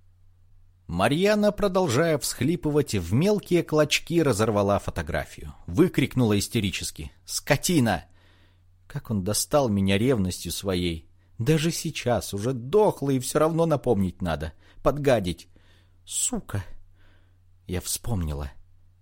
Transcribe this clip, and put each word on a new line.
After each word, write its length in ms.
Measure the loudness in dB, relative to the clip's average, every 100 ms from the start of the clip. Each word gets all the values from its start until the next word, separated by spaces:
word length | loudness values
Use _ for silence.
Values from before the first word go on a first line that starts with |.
| -20 _ -20 _ _ -20 -20 _ -8
Марьяна, 640 | 0 2 4 2 4 2
продолжая 680 | 2 0 2 2 2 2 0
всхлипывать, 760 | -2 -2 -2 0 0 0 0 -2
в 180 | 0
мелкие 500 | 2 2 2 0 0
клочки 580 | 2 2 2 0 0 2
разорвала 560 | 2 2 2 2 2 2
фотографию, 760 | -2 -6 -4 -6 -6 -12 -16 -16 -4
выкрикнула 720 | 2 2 2 0 2 2 2
истерически: 760 | 0 0 -2 -2 -8 -10 -14 -16 -12
"Скотина!" 800 | -8 -2 0 2 2 2 0 -6 -20 _ _ _ _ _ _ -14
Как 220 | -12 -4
он 140 | -4
достал 460 | -2 -2 0 2 2
меня 280 | 2 2 2
ревностью 540 | 2 2 0 -4 -8
своей. 580 | -6 -4 -2 -2 -4 -10 -20 _ -4
Даже 340 | 0 0 0
сейчас, 600 | -4 -6 -6 -2 -2 -2
уже 180 | -6 -4
дохлый, 600 | -6 0 2 4 2 -2 -2
и 40 |
все 200 | -2 0
равно 260 | 2 2 2
напомнить 560 | 2 2 2 0 -2
надо, 300 | -4 -4 -6 -12 -20 -2
подгадить. 640 | 0 2 4 4 2 -4 -10 -20 -20 -20 _ _
Сука! 600 | -10 -4 -4 -4 -6 -6 -6 -12 -16 -20 -20 -20 _ _ _ _ -8
Я 120 | -6
вспомнила. 720 | -4 -6 -4 -2 -2 -4 -8 -12 -20 -20 -20 _